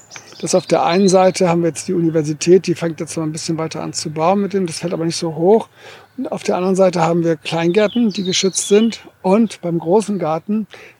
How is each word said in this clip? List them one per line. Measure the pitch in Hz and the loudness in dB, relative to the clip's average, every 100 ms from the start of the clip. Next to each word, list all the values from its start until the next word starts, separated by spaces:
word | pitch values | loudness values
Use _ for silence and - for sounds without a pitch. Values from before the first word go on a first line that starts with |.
| _ - - - | _ -20 -20 -10
dass | 165 | -2
auf | 185 - | -2 2
der | 165 151 | 0 2
einen | 175 202 | 2 4
Seite | 185 185 180 180 | 6 4 4 2
haben | 170 | 2
wir | 170 | 0
jetzt | 143 - | -2 -4
die | |
Universität, | 185 165 160 151 151 170 185 180 | -2 0 0 -2 -2 4 4 4
die | 170 | -4
fängt | 170 156 | -4 -6
jetzt | 160 - | -8 -6
mal | |
ein | 160 | -6
bisschen | 156 - 160 | -6 -6 -4
weiter | 160 156 | -6 -6
an | 160 | -8
zu | 151 170 | -8 -8
bauen | 156 160 202 | -2 2 2
mit | 202 | 0
dem, | 196 180 | -2 -4
das | 160 | -4
fällt | 175 | -6
aber | 175 | -4
nicht | 165 160 | -4 -4
so | 170 | -6
hoch. | 151 175 220 - _ - - - - | 0 4 4 2 _ -20 -20 -18 -12
Und | 254 | -8
auf | 185 | -6
der | - 190 | -4 -2
anderen | 185 190 | 0 2
Seite | 190 175 | 2 2
haben | 165 170 | 0 0
wir | 170 165 | 0 -2
Kleingärten, | - 165 170 180 208 240 233 | -4 -2 0 2 0 0 -2
die | 185 | -2
geschützt | 185 175 196 - - | -4 -2 -2 -2 0
sind. | 202 226 - - _ | 2 2 -2 -12 _
Und | - 202 226 - | 0 2 2 -2
beim | 175 170 | -4 -4
großen | 160 202 202 202 | 2 0 0 -4
Garten, | 160 160 - 214 208 - - _ | -2 -4 -2 -4 -4 -12 -20 _